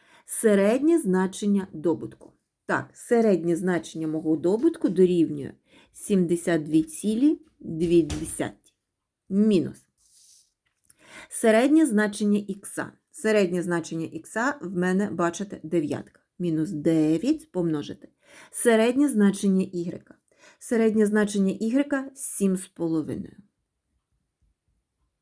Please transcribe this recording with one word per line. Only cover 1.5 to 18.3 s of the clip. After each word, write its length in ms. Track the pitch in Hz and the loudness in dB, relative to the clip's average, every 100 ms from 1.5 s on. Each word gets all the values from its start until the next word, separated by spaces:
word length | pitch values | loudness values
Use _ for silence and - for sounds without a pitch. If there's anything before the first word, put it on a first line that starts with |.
| 202 185 | 0 -2
добутку. 580 | 160 165 156 - - - _ _ _ - | -4 -2 -2 -6 -16 -20 _ _ _ -6
Так, 240 | 151 131 | -6 -6
середнє 640 | - - 233 220 180 170 165 | -14 0 2 4 2 0 -2
значення 520 | 185 175 - 160 156 | -2 -2 -4 -8 -6
мого 300 | 156 156 156 | -4 -2 0
добутку 520 | 170 220 330 330 285 | 0 0 0 0 0
дорівнює 640 | 180 180 175 151 147 127 - _ _ _ | 4 4 4 0 -2 -10 -14 _ _ _
сімдесят 720 | - - 196 170 170 - 165 | -12 0 0 2 0 0 -2
дві 200 | 151 160 | 2 0
цілі 580 | 156 - 202 220 294 330 _ _ | 0 -4 -4 2 2 2 _ _
дві 440 | - 160 170 170 | -10 -4 2 4
десяті. 680 | 147 151 160 - 113 - _ _ _ _ _ _ - | 2 -4 -8 -6 -8 -10 _ _ _ _ _ _ -4
Мінус. 580 | 190 214 190 135 131 _ _ _ _ - - _ _ _ _ _ _ - - - | 0 2 2 0 -8 _ _ _ _ -20 -20 _ _ _ _ _ _ -20 -20 -12
Середнє 560 | - 233 220 269 311 302 | 0 4 6 6 4 4
значення 580 | 208 214 208 208 208 202 | 2 0 0 0 0 -2
ікса. 440 | 190 - - 135 - _ | -10 -10 -8 -10 -14 _
Середнє 520 | - 220 214 185 180 | -4 0 2 2 0
значення 420 | 170 170 165 165 160 | -2 -4 -4 -8 -8
ікса 500 | 160 - 220 254 - | -10 -10 -6 -4 -6
в 160 | 180 180 | -6 -2
мене, 320 | 180 185 208 | 0 0 -2
бачите, 500 | 170 170 170 202 - | -2 -4 -4 -10 -12
дев'ятка. 580 | 160 170 147 110 - _ _ - | -4 -2 -2 -6 -10 _ _ -8
Мінус 320 | 175 156 151 | -4 -2 -4
дев'ять 800 | 151 156 160 156 160 247 311 - | -2 0 2 2 2 0 -2 -4
помножити. 580 | 185 170 151 - - - _ _ | -4 -2 -4 -6 -14 -20 _ _